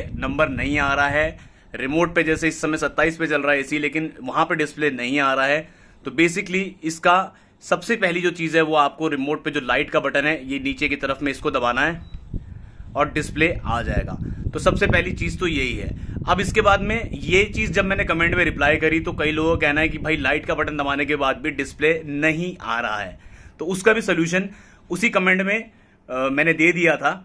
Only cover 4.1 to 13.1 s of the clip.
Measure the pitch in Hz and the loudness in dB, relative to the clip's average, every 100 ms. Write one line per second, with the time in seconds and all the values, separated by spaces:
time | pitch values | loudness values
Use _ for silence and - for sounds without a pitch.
4.1 | - 127 131 165 165 151 - 151 127 123 | -8 -4 0 0 0 -2 0 -2 -2 -2
5.1 | 143 135 135 135 151 165 - - - 139 | 0 2 2 2 0 -2 -18 -20 -14 -8
6.1 | 127 170 175 196 180 190 - 160 160 180 | 0 2 0 -4 -4 -4 -6 -8 0 4
7.1 | 180 190 - _ _ - 175 - 233 185 | 4 2 -8 _ _ -2 -2 0 0 0
8.1 | 170 180 165 160 160 160 156 143 - 160 | 2 0 -2 0 2 4 4 2 2 -2
9.1 | 143 135 151 151 147 123 127 143 156 135 | -2 -2 -2 -2 -4 0 0 2 0 2
10.1 | 139 143 156 131 139 135 131 147 143 139 | 2 0 -2 -4 -4 -4 -2 -2 -2 -4
11.1 | 135 143 135 156 135 120 123 151 170 - | -2 -2 -2 -2 0 0 2 0 -2 -10
12.1 | - - - - - - - - 131 147 | -16 -10 -10 -10 -16 -18 -18 -8 -2 0